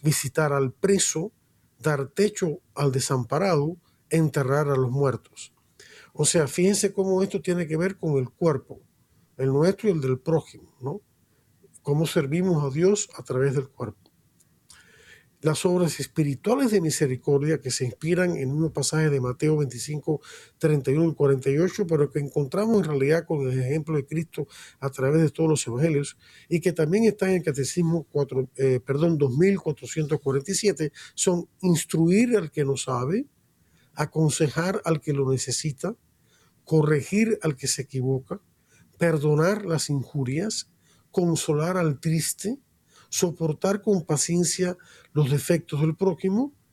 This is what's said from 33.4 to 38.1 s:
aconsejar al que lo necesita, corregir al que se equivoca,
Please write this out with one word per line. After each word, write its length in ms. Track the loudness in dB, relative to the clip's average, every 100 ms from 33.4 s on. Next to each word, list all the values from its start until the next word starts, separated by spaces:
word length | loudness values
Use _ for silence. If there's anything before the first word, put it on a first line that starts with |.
| _ _ _ _ _
aconsejar 880 | -6 -4 0 0 2 0 0 -2 -2 -2
al 140 | -2
que 140 | -2
lo 160 | -2 0
necesita, 640 | -2 -2 -6 -6 -6 -8 -8 _ _ _ _ _ _
corregir 720 | 0 2 4 2 0 0 0 0
al 120 | -2 -4
que 120 | -4
se 160 | -6
equivoca, 580 | -6 -4 -2